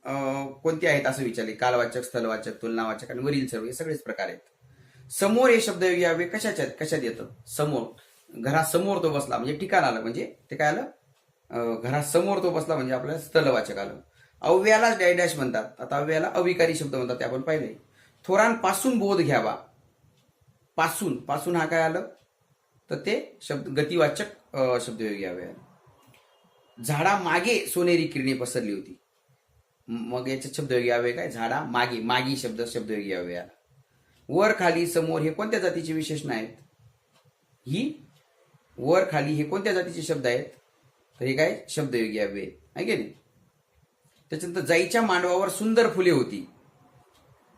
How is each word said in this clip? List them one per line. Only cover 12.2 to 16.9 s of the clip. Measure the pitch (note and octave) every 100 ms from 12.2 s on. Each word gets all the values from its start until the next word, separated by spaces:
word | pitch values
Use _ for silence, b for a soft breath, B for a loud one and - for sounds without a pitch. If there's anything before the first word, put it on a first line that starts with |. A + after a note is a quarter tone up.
| G3 G3
तो | F3
बसला | E3 D3+ D3+
म्हणजे | B2+
आपल्याला | B2+ B2+ D#3+
स्थलवाचक | - D#3+ C#3+ A#2+ G#2+ G2
आलं. | G2 - - b b b
अव्ययालाच | - F#3 G#3 A3 A3+ A3+
डॅश | F3+ F3 E3+ D3+
म्हणतात. | B2+ A2+ G#2+ -
आता | B2 C#3+
अव्ययाला | D3 D#3 E3
अविकारी | - F3+ F3 E3 D#3
शब्द | C#3+